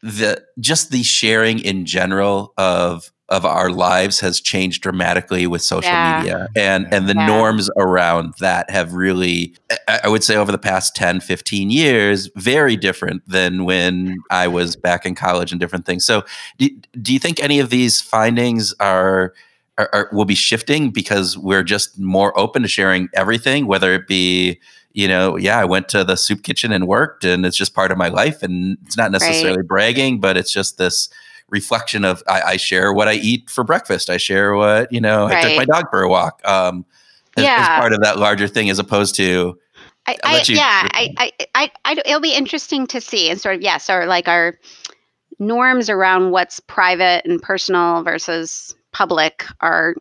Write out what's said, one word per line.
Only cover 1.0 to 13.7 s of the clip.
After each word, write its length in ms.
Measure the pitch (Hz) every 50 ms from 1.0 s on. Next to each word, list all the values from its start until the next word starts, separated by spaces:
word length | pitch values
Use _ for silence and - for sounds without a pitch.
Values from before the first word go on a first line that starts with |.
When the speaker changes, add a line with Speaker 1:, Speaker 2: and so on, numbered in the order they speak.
| 117
Speaker 1:
sharing 560 | - - - - 110 110 113 113 113 113 110
in 260 | - 101 98 95 90
general 640 | 82 - 92 90 92 95 98 101 101 101 98 101 - _
of, 560 | - 95 92 90 90 90 87 87 85 - - _ _ _ -
of 160 | 95 95 85
our 260 | 87 71 85 92 90
lives 480 | 90 90 90 90 90 92 92 101 98 -
has 220 | 101 92 87 -
changed 420 | - - - 98 92 92 87 - -
dramatically 640 | 95 90 92 87 85 90 90 87 - 98 90 87
with 160 | 90 87 85 -
social 300 | - - 87 - 175 175
Speaker 2:
Yeah. 260 | 170 170 165 160 160
Speaker 1:
media, 300 | - 90 90 90 92 - -
and, 360 | 110 101 98 98 95 95 - -
and 160 | 98 95 98
the 60 | 101
Speaker 2:
Yeah. 120 | 104 104
Speaker 1:
norms 440 | 104 107 110 113 110 110 107 98 98 -
around 580 | 101 98 92 90 90 87 85 85 85 82 80 78 -
that 280 | 92 95 90 87 87 -
have 220 | 95 95 87 82 87
really, 600 | 90 90 95 92 90 92 90 87 87 87 87 _ - _ _ 113 - -
I, 140 | - 110 120 -
I 40 | 104
would 160 | 107 110 95
say 100 | - 110
over 140 | 107 104 101
the 80 | 101 95
past 380 | - 104 95 92 90 - -
ten, 240 | - 104 87 87 90
fifteen 500 | - - 92 87 - - - 101 98 98
years, 580 | 117 147 160 147 127 113 104 101 101 95 98 87 _
very 420 | 101 90 120 135 151 151 135 113
different 460 | 101 85 95 90 - 95 87 90 92 _ -
than 360 | 92 92 92 90 90 92 92
when 540 | 90